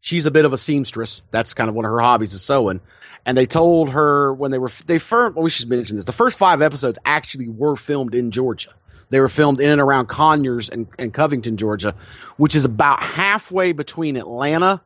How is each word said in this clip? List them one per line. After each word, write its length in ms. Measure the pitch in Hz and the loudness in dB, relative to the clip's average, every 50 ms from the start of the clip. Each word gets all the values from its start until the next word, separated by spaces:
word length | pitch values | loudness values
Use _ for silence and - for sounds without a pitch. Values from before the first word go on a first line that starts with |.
She's 240 | _ - 165 170 151 | _ -4 -4 0 0
a 60 | 151 | 2
bit 120 | 135 156 151 | 4 4 4
of 80 | 147 | 4
a 60 | 131 127 | 2 -2
seamstress. 640 | - - 151 143 135 - - 113 113 110 - - _ _ | -2 -2 -2 -2 -2 -4 -6 -10 -8 -10 -10 -14 _ _
That's 220 | - 110 113 - - | -2 -2 -2 -2 -2
kind 160 | - 120 110 | -4 -2 -2
of 60 | 107 | -2
one 100 | 113 113 | -4 -4
of 60 | 107 | -2
her 100 | 113 120 | 0 2
hobbies 320 | 117 120 123 113 107 98 98 | 4 4 4 4 2 -4 -8
is 80 | 98 - | -12 -4
sewing. 380 | - 139 139 120 101 92 95 _ _ _ _ - - - - _ - | 0 0 2 2 0 -2 -4 _ _ _ _ -20 -20 -20 -10 _ -2
And 80 | 127 | 2
they 120 | 131 131 123 | 2 2 2
told 420 | - 160 165 170 170 165 160 139 | 2 2 4 4 4 4 2 0
her 420 | 131 147 151 147 143 143 143 139 135 | 0 0 2 2 2 2 2 0 -2
when 160 | 131 139 139 | -4 -4 -4
they 80 | 135 131 | -4 -4
were, 100 | 127 123 - - - | -4 -6 -8 -12 -4
they 140 | - 170 160 | -2 -2 -2
firm-, 340 | - - 220 233 247 226 165 | -2 0 0 2 2 0 0
well, 80 | 156 160 | -2 -2
we 60 | 165 | -2
should 180 | 156 - 117 117 | -2 -4 -4 -4
mention 280 | 123 123 117 - 104 | -4 -4 -4 -4 -8
this. 100 | 104 92 | -8 -6
The 60 | 85 | -8
first 260 | - - 226 254 - - | -2 0 0 0 2 2
five 240 | 196 185 175 143 | 4 4 4 4
episodes 380 | 151 156 147 139 131 127 113 - _ | 2 0 0 0 -4 -4 -4 -4 _
actually 440 | - 147 151 - - - 139 127 113 | -2 -2 -2 -2 -6 -12 -10 -10 -10
were 260 | 110 110 135 151 147 | -6 -2 -2 -2 -2
filmed 380 | 131 - - 147 143 135 120 104 | -2 -4 -4 -4 -4 -4 -2 -2
in 160 | 123 123 117 | -2 -4 -2
Georgia. 400 | 101 120 127 127 113 - - - - _ _ _ - - _ _ | -2 -2 -2 -2 -4 -6 -10 -18 -18 _ _ _ -20 -20 _ _
They 100 | 135 135 | 2 2
were 80 | 135 131 | 2 2
filmed 320 | - - 151 147 143 127 | 2 2 2 2 4 2
in 100 | 139 143 | 4 2
and 100 | 151 147 | 4 4
around 260 | 139 135 139 131 127 110 | 4 4 2 2 0 -2
Conyers 640 | - - 151 156 156 151 139 131 123 120 107 92 | -2 2 4 4 4 2 0 -2 -2 -4 -6 -8
and, 160 | - 117 113 101 - - | -8 -10 -10 -10 -10 -10
and 120 | 131 113 | -10 -8
Covington, 460 | 107 - 151 156 143 127 110 117 110 101 | -2 0 0 0 0 -2 -4 -4 -4 -2
Georgia, 380 | 107 107 107 101 85 104 98 - - - - - - - - - | -2 -2 -2 -2 -4 -6 -6 -6 -14 -20 -20 -20 -20 -20 0 2
which 160 | 143 151 - | 2 2 4
is 120 | 151 135 | 2 0
about 360 | 131 113 104 151 143 139 - | 0 2 2 2 2 2 0
halfway 680 | - - - 147 185 196 202 214 - - 180 190 185 180 | -2 -6 -4 -2 0 0 0 -2 -4 -4 -2 0 0 0
between 440 | 170 147 147 - - - 165 156 139 | 0 -2 -6 -10 -8 -6 -6 -4 -4
Atlanta 640 | 127 98 78 117 120 135 147 156 165 180 185 196 185 _ | -6 -8 -8 -8 -4 -2 0 0 2 2 2 2 0 _